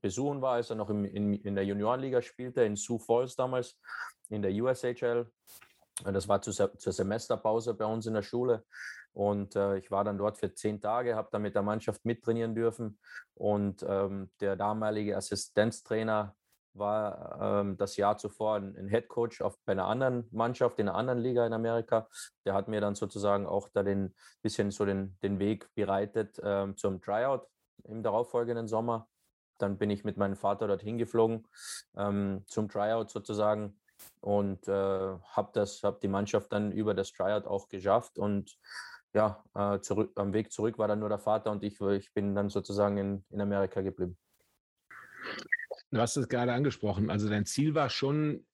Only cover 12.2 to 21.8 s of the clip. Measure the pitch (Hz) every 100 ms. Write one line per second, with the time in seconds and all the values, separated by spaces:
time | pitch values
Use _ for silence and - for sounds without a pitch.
12.2 | - 117 113 113 117 110 113 107 - -
13.2 | - - 104 104 101 95 - 98 98 98
14.2 | 95 _ 101 95 104 110 107 107 104 98
15.2 | - 101 - - 110 - - 110 113 107
16.2 | 101 - _ _ _ - 101 107 107 -
17.2 | - - 104 101 101 92 98 - 101 107
18.2 | 104 - 107 107 98 92 98 110 - -
19.2 | 117 - 104 - - 95 92 117 131 123
20.2 | 117 107 117 123 123 - 101 90 123 123
21.2 | 120 120 117 113 113 117